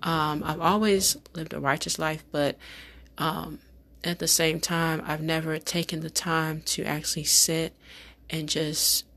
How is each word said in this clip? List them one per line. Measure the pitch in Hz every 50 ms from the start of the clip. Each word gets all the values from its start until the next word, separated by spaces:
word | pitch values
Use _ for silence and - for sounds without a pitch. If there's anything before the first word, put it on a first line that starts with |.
Um, | - 165 165 156 156 151 151 151 151
I've | 156 156 175
always | 165 170 202 214 214 208 196 190 190 - - - - -
lived | - 170 160 - -
a | 147
righteous | 139 135 143 160 - 175 - -
life, | 160 156 156 156 - -
but, | - 147 143 139 - - - - - - - - - - - - -
um, | - 151 156 196 165 160 156 151 - - - - - - _ - - -
at | 175 175 -
the | 165 165
same | - - 165 160 165 165
time, | - - 170 165 165 165 156 - -
I've | 156 151 156
never | 156 160 160 160 160 160 156 156
taken | - - - 175 165 - 170 160
the | 165 160
time | - - - 170 160 160 156 156 156 156
to | - - - - -
actually | - 147 156 - - - 156 151
sit | - - - - 170 160 160 160 165 - _ - - - - - - - - - -
and | 160 160 156 151
just | - 156 156 151 156 - - - - - - - -